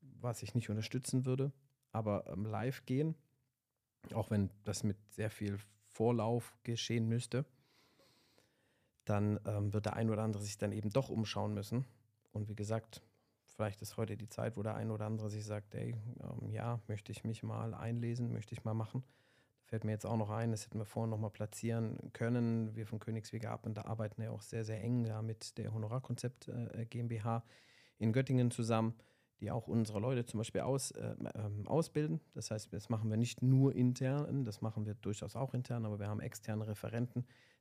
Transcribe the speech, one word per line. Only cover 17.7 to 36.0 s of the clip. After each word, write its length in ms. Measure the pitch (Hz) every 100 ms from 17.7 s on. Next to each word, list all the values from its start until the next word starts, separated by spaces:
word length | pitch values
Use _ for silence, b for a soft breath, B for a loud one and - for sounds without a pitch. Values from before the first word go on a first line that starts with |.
einlesen, 580 | - 113 117 117 120 117
möchte 220 | 113 -
ich 80 | 113
mal 120 | 113
machen.“ 280 | 110 110 135 - b b b b _
Da 40 | _
fällt 180 | 110
mir 60 | 107
jetzt 160 | 107 101
auch 100 | 113
noch 140 | 104
ein, 220 | 107 117
das 120 | 110
hätten 140 | - 113
wir 80 | 107
vorhin 240 | 117 113
noch 80 | 107
mal 120 | 107
platzieren 840 | - 104 - 117 117 113 - -
können. 640 | - 117 120 117 113 110 110
Wir 100 | 104
von 140 | 107
Königswege 500 | - 110 107 113 113
Ab 160 | 113 110
und 80 |
da 80 | 107
arbeiten 400 | - 113 107 113
ja 80 | 113
auch 120 | 110
sehr, 220 | - 113
sehr 160 | 110 107
eng 240 | 117 123
da 180 | 113 110
mit 360 | 113 107 - -
der 160 | 110
Honorarkonzept, 720 | 110 107 127 - 120 123 - -
äh, 400 | 123 113 110 113
G 140 | 117
M 80 | 117
B 120 | 113
H 220 | 113 117 B B B B B -
in 140 | 110
Göttingen 400 | 127 131 127 120
zusammen, 420 | 120 113 113 113 - b b b _
die 100 | 107
auch 180 | 120 -
unsere 320 | 117 107 104
Leute 240 | 123 127
zum 140 | 120 107
Beispiel 220 | 113 -
aus-, 320 | - 135 -
äh, 240 | - 57 - -
ähm, 320 | - 104 104 95
ausbilden. 540 | 151 165 151 151 160 -
Das 160 | - -
heißt, 220 | 107 -
das 160 | 104 -
machen 220 | 113 110
wir 60 | 110
nicht 260 | 117 -
nur 320 | 127 131 135
intern, 720 | - 123 127 131 143 147 139
das 160 | 117 104
machen 260 | 110 107 107
wir 80 |
durchaus 400 | 104 98 104 101
auch 200 | 117 135
intern, 300 | 127 127 120
aber 140 | 110
wir 100 | 101